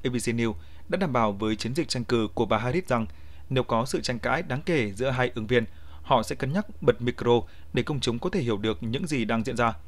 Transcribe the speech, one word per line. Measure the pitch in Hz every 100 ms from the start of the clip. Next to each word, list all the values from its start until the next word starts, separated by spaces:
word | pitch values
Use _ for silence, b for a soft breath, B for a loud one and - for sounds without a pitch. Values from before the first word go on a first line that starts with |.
A | 131
B |
C | 123 117
News | 117 117 107 B B B
đã | 185
đảm | 180
bảo | 123 107
với | 98 110 107
chiến | 117
dịch | 143 160
tranh | 127
cử | 113 120 104
của | - 107
bà | 110
Harris | 123 160 185
rằng | 120 110 B B B B
nếu | 127
có | 123 113
sự | 131 -
tranh | - 120
cãi | 123 139
đáng | - 127 170
kể | 160 104
giữa | 98 131
hai | 127 123
ứng | 120 110
viên, | 123 110 B B B
họ | - 127
sẽ | 107 135
cân | 131
nhắc | 180 - -
bật | 139 -
micro | 120 - 120 120 - B B
để | -
công | 120 143
chúng | 123 117
có | 139
thể | 202
hiểu | 117 101
được | 110 107
những | 113 131 180
gì | 143
đang | 110 117
diễn | 110 120
ra. | 117 110